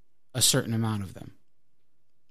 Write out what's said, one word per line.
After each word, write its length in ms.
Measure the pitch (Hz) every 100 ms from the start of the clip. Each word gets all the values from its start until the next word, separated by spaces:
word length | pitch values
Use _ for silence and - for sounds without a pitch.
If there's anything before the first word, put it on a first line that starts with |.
| - - -
a 80 | 127
certain 320 | - 139 113
amount 300 | 113 113 107
of 100 | 95
them. 180 | - - - - - - - - - - - -